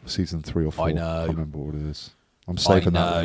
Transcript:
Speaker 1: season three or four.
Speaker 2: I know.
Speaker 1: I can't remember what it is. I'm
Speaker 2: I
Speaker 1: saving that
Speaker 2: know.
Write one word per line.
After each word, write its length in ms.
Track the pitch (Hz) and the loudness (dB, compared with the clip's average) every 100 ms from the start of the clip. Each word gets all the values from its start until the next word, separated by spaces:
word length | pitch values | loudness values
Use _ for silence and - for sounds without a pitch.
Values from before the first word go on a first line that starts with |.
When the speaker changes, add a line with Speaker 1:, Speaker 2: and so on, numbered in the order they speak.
| - | -8
Speaker 1:
season 360 | - 85 82 | -4 -2 -4
three 220 | 78 85 | -4 0
or 80 | 78 | 0
four. 160 | 78 80 | 0 0
Speaker 2:
I 40 | |
know. 160 | 80 82 | 0 -2
Speaker 1:
I 180 | 82 82 | -2 -2
can't 40 | 82 | -2
remember 220 | 78 73 | -4 -6
what 160 | 73 76 | -6 -6
it 60 | |
is. 280 | 76 73 - - _ _ - | -6 -8 -12 -20 _ _ -8
I'm 80 | 87 | -2
Speaker 2:
I 20 | |
Speaker 1:
saving 340 | - 95 90 | 4 4 6
that 160 | 85 85 | 4 2
Speaker 2:
know. 100 | 85 | 2